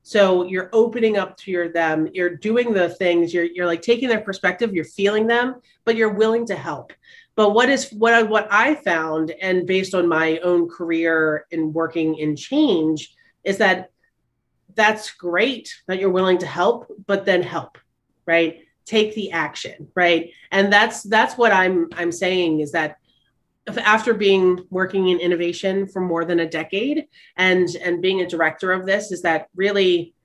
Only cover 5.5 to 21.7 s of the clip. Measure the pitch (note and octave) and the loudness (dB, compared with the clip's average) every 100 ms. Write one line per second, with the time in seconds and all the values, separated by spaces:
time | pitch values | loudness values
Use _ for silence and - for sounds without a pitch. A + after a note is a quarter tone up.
5.5 | B3+ _ _ - A3+ A3 G3+ A3 A#3 A#3 | -6 _ _ -2 0 0 2 0 0 -2
6.5 | E3+ D#3 D3+ - - _ - _ - G#3 | -6 -6 -10 -14 -20 _ -20 _ 2 4
7.5 | G#3 B3 C4+ - G#3 A3+ A#3 G#3+ G#3+ G#3 | 4 4 2 -2 0 4 4 4 0 2
8.5 | G3+ B3+ D4+ G3 E3 D#3+ D#3 D#3+ - F#3 | 2 2 0 -2 -2 -2 -4 -4 -6 -2
9.5 | F#3 F3 F#3+ F#3+ F#3 F3 D#3+ D#3+ D#3+ F3+ | -2 0 -2 0 0 2 2 0 0 0
10.5 | F3 E3+ - E3+ E3 E3 D#3+ D#3 D3+ - | 0 0 -6 -4 -2 0 2 0 -2 -6
11.5 | E3 D#3 D#3 D#3+ E3+ D#3+ D#3 D#3 D3 - | -6 -4 -2 -4 -2 -2 -2 -4 -4 -2
12.5 | C#4+ D4+ F3 D#3 D#3 - _ _ _ F#3 | 0 2 2 0 -2 -8 _ _ _ -6
13.5 | G3 G3+ F#3 - _ _ _ _ _ _ | 2 2 2 -6 _ _ _ _ _ _
14.5 | _ _ A3 G#3+ A3 - - F3 F3 B3 | _ _ 2 2 2 -8 -10 -4 0 0
15.5 | B3 - - - F#3+ F#3+ F#3 F#3 F3+ D#3+ | -2 -12 -18 -8 -2 0 2 2 0 -2
16.5 | D3 F#3+ A#3+ - - - F#3+ F#3+ F3+ E3 | 0 0 0 -8 -18 -4 -2 2 0 0
17.5 | D#3+ C3 - _ _ _ _ - E3 E3 | -8 -10 -20 _ _ _ _ 0 2 2
18.5 | E3 _ _ - A3 G#3+ A3 F#3+ E3 D3+ | -4 _ _ -2 0 0 -4 -6 -4 -4
19.5 | - - - D3 - F3 E3 E3 - - | -8 -14 -16 -8 0 2 2 -2 -16 -4
20.5 | G3 G3 G3+ A#3 - G3+ G#3+ A3+ - A#3 | 0 4 4 2 -4 0 0 0 2 4
21.5 | F#3+ F#3 | 4 2